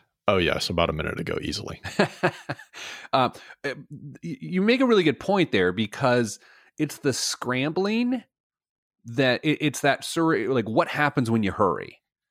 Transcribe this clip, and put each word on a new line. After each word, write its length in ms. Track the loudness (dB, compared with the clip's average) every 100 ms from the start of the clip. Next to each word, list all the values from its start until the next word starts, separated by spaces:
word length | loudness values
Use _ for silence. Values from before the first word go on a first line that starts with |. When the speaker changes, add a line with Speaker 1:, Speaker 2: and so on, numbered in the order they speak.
| _ _ 0
Speaker 1:
Oh, 100 | 2
yes, 340 | 2 0 -2
about 180 | 0 0
a 40 |
minute 260 | -2 -6 -6
ago, 180 | -6 -6
easily. 400 | -6 -8 -10 -12 -6
Speaker 2:
<laughs> 460 | -2 -2 -2 -4 -4 -12 -14 -16 -16 -14 -14 -2
Uh, 160 | 0 0 -2 -18 -12
eh, 120 | -10 -10 -14
y-, 480 | -18 -18 -14 -12 -12
you 200 | -4 0
make 200 | 2 4
a 40 | 4
really 160 | 6
good 160 | 4 2
point 320 | 0 2 2
there, 200 | 4 2
because 680 | 2 -4 0 2 2 0 -4 -16 -20 _ -6
it's 200 | -6 -2
the 160 | -2
scrambling 1120 | -2 -4 -4 -4 -2 -2 0 0 0 0 -2 -6 _ _ _ _ _ _ _ -6
that, 340 | 0 2 2
it, 140 | 0 0
it's 200 | 0 0
that 220 | 0 0
sur-, 460 | -2 0 2 2 2
like, 180 | 0 0
what 200 | 0 0
happens 440 | 0 0 0 2
when 120 | 2
you 80 | 2
hurry, 500 | 2 2 0 -6 -14 _ _ _